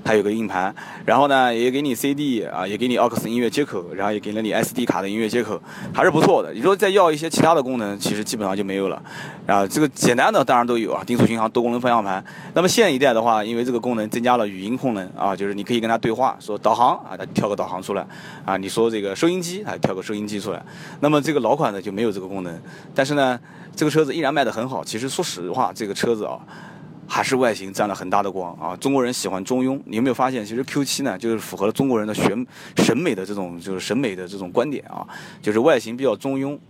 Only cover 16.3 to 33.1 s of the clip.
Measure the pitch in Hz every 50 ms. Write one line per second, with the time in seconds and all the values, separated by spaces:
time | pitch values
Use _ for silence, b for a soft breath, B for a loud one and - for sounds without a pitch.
16.3 | - - - - 104 101 - 107 110 - 120 127 170 - - - 98 90 95 -
17.3 | - - - 107 101 92 92 92 92 90 95 - 101 98 80 - B B B B
18.3 | B B B - 95 95 95 98 - - 113 117 113 110 98 98 98 - - 170
19.3 | 180 185 175 170 175 196 214 156 90 82 78 - 95 92 90 - 110 104 104 104
20.3 | 104 104 98 110 90 82 - B B B B B B B - 147 151 147 135 147
21.3 | 156 143 120 107 123 147 160 120 104 98 90 104 98 98 117 117 98 98 92 92
22.3 | 98 98 92 87 85 80 B B B B B B - - 139 135 147 143 139 131
23.3 | 123 120 B B B B B B B - 165 151 139 156 156 135 123 160 160 131
24.3 | 147 156 139 117 101 110 117 131 131 98 71 - - 110 120 135 131 - 180 -
25.3 | - 90 87 90 87 123 123 90 95 - 117 101 98 - - 120 120 107 101 67
26.3 | 62 - - B B B B B B B B B B - - - - - 104 -
27.3 | 135 127 127 120 107 92 98 95 95 - 107 104 98 92 98 90 101 101 101 98
28.3 | 90 95 90 87 85 80 78 85 92 87 - 135 139 135 123 120 123 - - 98
29.3 | 90 92 98 - 127 127 127 131 135 143 - - 95 110 120 135 120 - 131 131
30.3 | 131 123 104 101 113 120 143 - - 147 139 131 - - 139 131 98 92 98 113
31.3 | 113 110 95 - - 90 95 104 110 - 135 135 127 110 107 107 107 95 - -
32.3 | 98 113 127 - B B B B B - 113 - 113 120 170 175